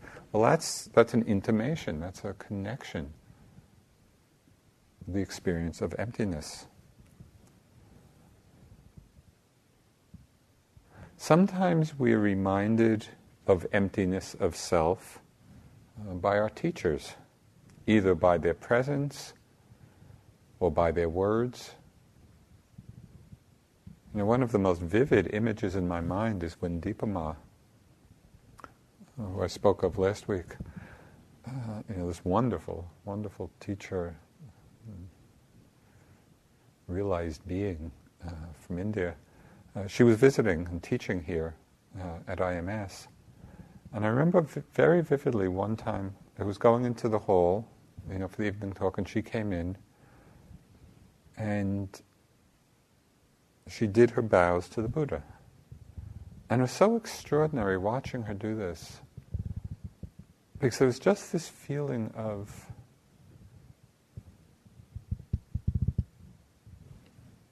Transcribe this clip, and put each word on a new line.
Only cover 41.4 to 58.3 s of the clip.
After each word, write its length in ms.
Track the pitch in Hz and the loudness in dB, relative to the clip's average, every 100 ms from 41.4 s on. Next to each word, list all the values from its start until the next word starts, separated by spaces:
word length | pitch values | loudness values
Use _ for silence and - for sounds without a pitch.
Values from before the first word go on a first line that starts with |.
| 80 78 _ _ _ 95 | -4 -8 _ _ _ -12
uh, 180 | 92 87 82 | -10 -10 -8
at 140 | 92 | -2
I 140 | 92 87 | -2 -2
M 120 | 87 | -4
S. 400 | 107 95 - - - - - - - - - - | -6 -8 -12 -20 -20 -20 -20 -20 -20 -20 -20 -10
And 100 | 107 | -2
I 40 | 107 | 2
remember 340 | 123 165 175 | 4 4 4
v-, 200 | 156 143 - | 2 -2 -4
very 280 | - 143 175 | 4 6 6
vividly 460 | 160 139 139 117 95 | 4 0 2 0 0
one 280 | 92 101 110 | 0 -2 -2
time, 400 | 117 101 98 101 - - | -4 -4 -6 -10 -18 -8
I 40 | |
was 140 | 101 95 | -6 2
going 280 | 120 117 123 | 4 6 2
into 220 | 117 120 | -2 0
the 120 | 107 | 0
hall, 480 | - 92 87 101 113 - - - - | 4 4 6 2 -2 -14 -20 -18 -10
you 60 | 95 | -8
know, 100 | 92 | -8
for 100 | - | -4
the 100 | 104 | -4
evening 260 | 101 98 | -4 -8
talk, 240 | 95 95 95 | -4 -2 -2
and 100 | 95 | -4
she 140 | 110 | -4
came 320 | - 113 104 | -4 -4 -2
in, 240 | 87 87 98 - _ - - - - - - - - - - - _ _ - | -2 -4 -8 -14 _ -20 -20 -20 -20 -20 -20 -20 -20 -20 -20 -20 _ _ -8
and 640 | 107 104 98 98 98 - - _ _ _ _ _ _ _ _ _ _ _ _ _ _ _ - | -4 -2 -2 -2 -6 -12 -20 _ _ _ _ _ _ _ _ _ _ _ _ _ _ _ -16
she 180 | - 107 | -2 2
did 240 | 104 120 | 6 6
her 120 | 123 | 4
bows 440 | 113 95 87 87 - | 4 6 6 4 -2
to 120 | - | -6
the 60 | 110 | -4
Buddha. 340 | 156 147 78 - - - - _ - - - - - - - - | -4 -4 -6 -10 -20 -20 -20 _ -20 -20 -18 -16 -18 -18 -18 -2
And 120 | 120 | 0
it 20 | |
was 80 | 127 | 0
so 240 | - 196 226 | 4 4 4
extraordinary 800 | - - - 147 156 147 98 95 | -4 -12 -2 0 2 0 0 0
watching 460 | 98 127 - 127 | 0 -2 -4 -8
her 100 | 107 | -6